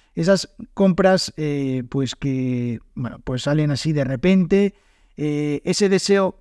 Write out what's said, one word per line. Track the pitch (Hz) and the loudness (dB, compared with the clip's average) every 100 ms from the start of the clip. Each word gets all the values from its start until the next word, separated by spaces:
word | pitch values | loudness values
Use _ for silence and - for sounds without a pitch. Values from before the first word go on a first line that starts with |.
| _ | _
esas | - 170 190 - - 233 | -2 2 2 0 -16 -12
compras, | - 190 170 185 190 - - | 2 2 4 4 2 0 -6
eh, | 151 143 135 131 123 | -4 -2 -2 -4 -4
pues | 139 131 - | -4 -4 -4
que, | 139 131 127 123 120 113 - | -4 -2 -2 -2 -4 -6 -10
bueno, | - 120 - | -10 -10 -8
pues | - 127 | -8 -4
salen | 143 151 147 | 0 0 0
así | 135 160 | -2 -2
de | 147 | -2
repente. | 131 131 180 190 170 196 202 - _ _ _ - | -2 0 2 2 4 2 2 -4 _ _ _ -8
Eh, | 151 147 147 143 | -4 -2 -4 -4
ese | - 175 202 | -2 0 2
deseo | 190 - 196 190 - | 2 2 2 0 -4